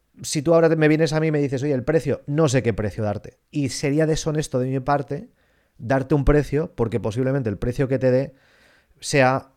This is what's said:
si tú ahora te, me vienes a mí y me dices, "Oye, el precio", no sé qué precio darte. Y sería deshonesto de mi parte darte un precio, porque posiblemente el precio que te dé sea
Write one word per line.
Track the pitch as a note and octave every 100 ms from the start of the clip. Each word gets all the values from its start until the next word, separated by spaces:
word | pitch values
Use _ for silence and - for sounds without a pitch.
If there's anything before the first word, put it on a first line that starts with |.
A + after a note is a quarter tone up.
| _ -
si | A2+ D#3
tú | C#3+
ahora | E3 E3
te, | D#3
me | D3+
vienes | D#3 D#3+
a | D#3
mí | D#3+
y |
me | D3+
dices, | C#3+ B2+
"Oye, | C#3+
el | C3+
precio", | A2+ D#3 D3 A#2+ -
no | C#3+ D#3+
sé | B2+
qué | A#2
precio | G#2 G#2+ -
darte. | G#2+ G#2 - - _
Y | D#3 C3+
sería | - D3+ D3 D#3
deshonesto | D3+ - D3+ D3+ C3
de | B2+
mi | C3+
parte | C3 C#3+ C#3 C#3+ A#3 _ _ _ _ -
darte | A#2 C3+ C3
un | D3+
precio, | C3+ D3 C#3 C#3 D#3+
porque | - A2+ A2
posiblemente | G#2 G#2+ C3 C#3 A2+
el | G2
precio | A#2+ B2 C3
que | C3
te | B2+
dé | B2+ C#3 - _ _ _ _ _ _
sea | - D3 B2+ C3 -